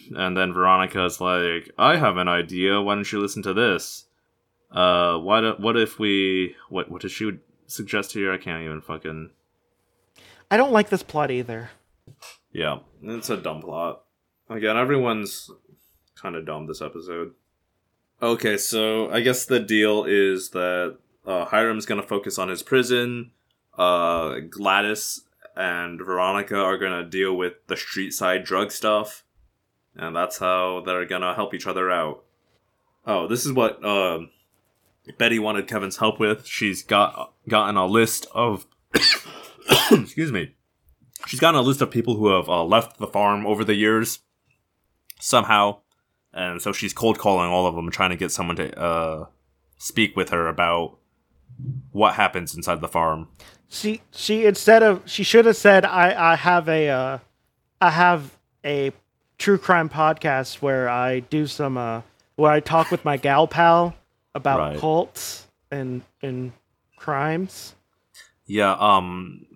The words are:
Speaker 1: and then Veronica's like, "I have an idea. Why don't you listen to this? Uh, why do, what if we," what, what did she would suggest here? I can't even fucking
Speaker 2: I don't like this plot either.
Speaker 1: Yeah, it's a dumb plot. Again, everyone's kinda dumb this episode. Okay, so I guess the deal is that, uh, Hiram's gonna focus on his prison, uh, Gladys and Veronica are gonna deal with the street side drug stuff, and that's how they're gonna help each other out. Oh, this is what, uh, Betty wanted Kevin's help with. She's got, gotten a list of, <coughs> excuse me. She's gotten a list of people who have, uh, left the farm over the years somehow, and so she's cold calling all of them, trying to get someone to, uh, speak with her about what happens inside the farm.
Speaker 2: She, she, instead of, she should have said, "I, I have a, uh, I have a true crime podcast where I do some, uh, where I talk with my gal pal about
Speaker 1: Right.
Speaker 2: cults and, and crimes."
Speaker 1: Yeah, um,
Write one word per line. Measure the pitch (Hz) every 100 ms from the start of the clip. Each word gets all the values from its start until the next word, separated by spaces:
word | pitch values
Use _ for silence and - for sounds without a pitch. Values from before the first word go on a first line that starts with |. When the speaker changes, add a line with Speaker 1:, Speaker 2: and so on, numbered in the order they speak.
| - -
Speaker 1:
and | 92
then | 92 92
Veronica's | 90 92 92 92 98 90 -
like, | 90 90 87 85 - -
"I | 127 165
have | 117 90
an | 90
idea. | 87 82 90 95 101
Why | 101
don't | 101 98
you | 104
listen | 101 110
to | 95
this? | 98 120 85 - - - _ _ _ _ _ _
Uh, | 90 90 87 87 85
why | 90 110
do, | 113 98
what | 110 117
if | 107 -
we," | 104 98 95 92 90 - -
what, | 92 -
what | 87
did | 92
she | - 107
would | 87 _ _ -
suggest | - 101 104 -
here? | 107 95
I | 92
can't | 90 82
even | 80 78
fucking | - 80 80 78 78 _ _ _ _ _ _ _ _ _ - _ -
Speaker 2:
I | 214
don't | 277
like | 220 208
this | 185
plot | - 151 139
either. | 127 120 113 117 - _ _ _ _ - - _
Speaker 1:
Yeah, | - 76 71 - _
it's | 107 113 117
a | 98
dumb | 82 80
plot. | 85 82 85 - _ _ _ _ -
Again, | 113 107 113
everyone's | 127 139 120 110 98 - - - _ _ _ _ _ -
kinda | 95 82
dumb | 80 76 78
this | 78
episode. | 76 82 90 85 82 - _ _ _ _ _ _ _ _
Okay, | 117 113 110 104
so | - 113 110 110 98
I | 113
guess | 123 123
the | - 123
deal | 101 110 107 107
is | 92 101 98 92 -
that, | 90 90 90 85 - _ _ 95
uh, | 90 85
Hiram's | 107 113 110
gonna | 104 101
focus | - 101 98 95
on | 92
his | 87
prison, | - 131 120 123 120 120 120 _ _ _ _ -
uh, | 90 87 85 85 78 64 82
Gladys | 98 98 101 104 107 - - _ _ -
and | 92 92 87 87 85
Veronica | 92 90 92 101 98 101
are | 95 95
gonna | 95 87
deal | 85 95 95 90
with | 90 - -
the | 90
street | - 95 95
side | - 92 92
drug | 85 92 104
stuff, | - 107 107 107 - _ _ _ _ _ _ _ -
and | 82 85
that's | 90 -
how | 92 92 92 90 92
they're | 90
gonna | 87 90 90
help | 107 101
each | 92 95
other | 92 92
out. | 87 78 - _ _ _ _ _ _ _ _ 117
Oh, | 104 85
this | 123
is | 143
what, | 127 113 -
uh, | 104 101 92 82 80 _ _ _ _ _ _ _ - -
Betty | 117 113
wanted | 107 104 -
Kevin's | 107 95 -
help | 110 -
with. | 107 110 -
She's | - 104 90
got, | - 104 98 - - _ -
gotten | 107 101 101
a | 92
list | 113 113 - -
of, | - 120 98 - _ _
<coughs> | - - - - - - - - - -
excuse | 190 101 156 160
me. | 98 80 _ _ _ _ _ _ - -
She's | 123
gotten | 165 147
a |
list | 127 139
of | 127
people | 120 120 104
who | 104
have, | 92 80
uh, | 85
left | 82 113 - -
the | 101
farm | 101 104 104 104
over | 104
the | 107
years | 104 107 110 113 - _ _ _ _ _ _ _ _ - -
somehow, | - 123 110 104 101 101 _ _ _ _ _
and | 85 90 87
so | 104
she's | - 101
cold | - 113 107
calling | 104 90 87
all | 90 90
of |
them, | 85 85
trying | - 92
to | 87
get | 90
someone | - 87 85
to, | 78 -
uh, | 85 82 80 78 80 _ _ _ _ _
speak | - 117 104 92
with | 87
her | 85 82
about | 82 85 85 80 - _ _ _ _ - - - - -
what | 101 104
happens | - 101 90 80
inside | 80 90 82
the | 80
farm. | 82 82 80 80 - - - _
Speaker 2:
She, | - 214 220 _
she, | - - 220 214
instead | - 208 226
of, | 220 185 -
she | -
should | 190 233
have | 226 -
said, | 202 190
"I, | 190 180 175 - 165
I | 160
have | 165 175 160
a, | 160 147
uh, | 131 131 131 - _ _ _ _ -
I | 175
have | 160 180 165 135 _ _ _
a | 147 143 139 - _ _ _ -
true | 202 196
crime | - 175 160
podcast | 151 156 160 156 131 127 -
where | 139 131 123
I | 123 127 127
do | 123 151 143
some, | - 139 127
uh, | 117 113 - _ _ -
where | 151
I | 151
talk | - 165 -
with | 175
my | 151 139
gal | 143 139 160
pal | 160 170 170 175 - _ _ _
about | 139 139 139
Speaker 1:
Right. | 147 151
Speaker 2:
cults | 156 160 - - - - - _ -
and, | 143 131 123 - _
and | 139 127 127 - _ _ _ _
crimes." | - 139 151 165 190 - - - _ _ _ - - _ -
Speaker 1:
Yeah, | 104 98 92
um, | 104 95 90 90 92 92 -